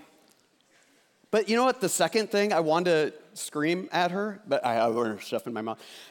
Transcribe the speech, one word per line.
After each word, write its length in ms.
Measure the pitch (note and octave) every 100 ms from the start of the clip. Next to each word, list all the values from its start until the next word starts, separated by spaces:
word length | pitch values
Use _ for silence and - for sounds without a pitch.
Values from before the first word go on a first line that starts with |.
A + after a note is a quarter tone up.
| - _ _ _ _ _ _ _ _ _ _ _ _
but 180 | G#3+ G3
you 80 | A#3
know 80 |
what? 160 | B3+ B3
The 80 | F3+
second 420 | - D#3+ A3 G#3
thing 220 | G3+ G#3
I 80 | E3+
wanted 520 | D#3 E3 F3+ D#3+ D#3
to 260 | - - -
scream 480 | - D3+ D#3 F3 G3+
at 200 | E3 F3+
her, 320 | F#3+ G#3+ F#3+ -
but 180 | C#3
I 100 | B2
have 200 | A2+ A#2
her 240 | A#2 A#2 G2+
stuff 260 | - A#2 B2+
in 60 |
my 100 | A2+
mouth. 180 | A2+ A2 - - -